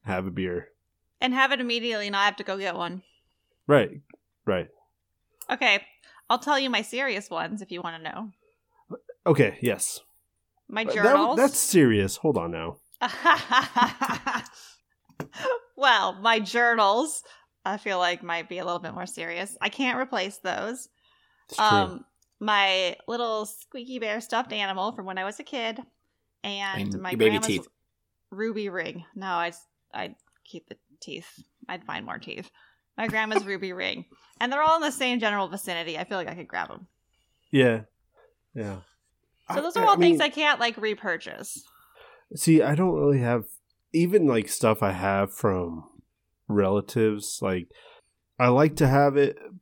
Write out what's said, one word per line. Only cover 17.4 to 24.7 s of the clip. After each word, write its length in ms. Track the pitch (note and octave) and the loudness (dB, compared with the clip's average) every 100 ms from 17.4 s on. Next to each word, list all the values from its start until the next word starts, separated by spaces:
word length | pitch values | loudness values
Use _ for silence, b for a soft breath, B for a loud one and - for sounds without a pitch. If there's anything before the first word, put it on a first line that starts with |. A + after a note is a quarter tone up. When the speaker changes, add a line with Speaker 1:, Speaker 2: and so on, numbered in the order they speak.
| b _ | b _
Speaker 2:
I 140 | F#3 G3+ | -8 -6
feel 220 | G#3+ F#3 | -4 0
like 240 | F3 F3 | 0 -2
might 260 | E3+ E3+ D#3+ | -4 -6 -6
be 80 | F3+ | -8
a 80 | |
little 140 | F3 F3 | -6 -6
bit 160 | F3 | -8
more 100 | F3+ | -10
serious. 540 | F#3 - E3 E3+ G3+ - | -12 -10 -10 -8 -10 -4
I 80 | G#3 | -4
can't 300 | G#3+ C4 B3 | -2 -2 -2
replace 400 | C4 A3+ F#3+ - | -4 -4 -4 -6
those. 500 | F#3 - G#3 B3+ - _ _ _ _ _ - | -6 -4 -6 -8 -14 _ _ _ _ _ -10
Speaker 1:
It's 80 | - | 0
true. 80 | G#3+ | 4
Speaker 2:
Um, 380 | G3+ F#3 - - _ _ - | 4 2 -4 -18 _ _ -8
my 560 | G#3+ G#3 G3 F#3 F3+ - - | 0 2 4 2 0 -4 -6
little 380 | A#3 A#3+ A3 | -4 -2 -4
squeaky 540 | G#3+ - - C4 A#3+ B3+ | -6 -12 -16 -16 -12 -8
bear 240 | A3+ G#3+ | -6 -6
stuffed 320 | A#3 - B3+ | -4 -4 -4
animal 380 | G#3+ G3 | -4 -4